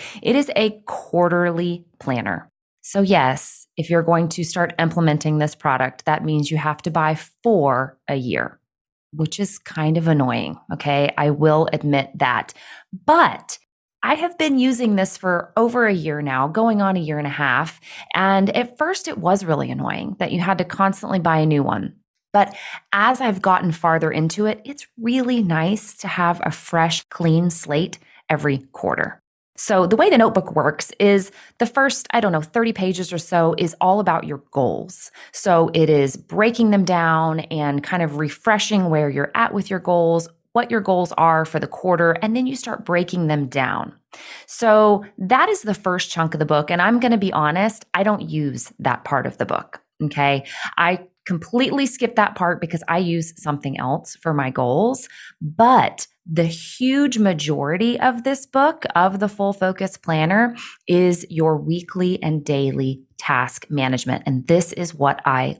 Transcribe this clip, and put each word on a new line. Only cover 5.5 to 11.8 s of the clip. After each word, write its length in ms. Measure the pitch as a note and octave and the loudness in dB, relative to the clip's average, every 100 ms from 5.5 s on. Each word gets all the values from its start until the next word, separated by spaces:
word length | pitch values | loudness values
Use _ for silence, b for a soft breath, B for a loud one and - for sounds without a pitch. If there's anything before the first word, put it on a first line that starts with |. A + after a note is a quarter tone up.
| - | -2
product, 500 | D3+ C3 C3 - - | 0 0 0 -2 -2
that 180 | D3+ | -2
means 280 | D#3 D3+ C#3+ | 0 -2 -2
you 60 | D#3 | -2
have 260 | D3+ D3+ | -2 -4
to 80 | F3 | -4
buy 240 | D#3+ D#3 D#3 - _ | 0 0 -2 -8 _
four 560 | A#3 G3+ C#3 B2 C3 - - | 0 2 2 0 -2 -8 -6
a 80 | C#3+ | -4
year, 440 | B2 C#2 A#1+ - _ _ _ _ _ | -2 -4 -4 -10 _ _ _ _ _
which 260 | D3+ D#3 - | -6 -6 -4
is 180 | G3 - | -8 -8
kind 400 | - E3 D#3 D#3+ | -10 -4 0 2
of 100 | E3 | 2
annoying, 520 | D3+ B2+ A#2 F#2+ D#2+ - | 2 2 -2 -6 -10 -10
okay? 380 | - D3 C#3+ C#3+ - | -6 -2 0 0 2
I 140 | D3 | 0
will 380 | D3 D#3 D3+ D#3 | 4 4 4 2
admit 380 | D3+ | -2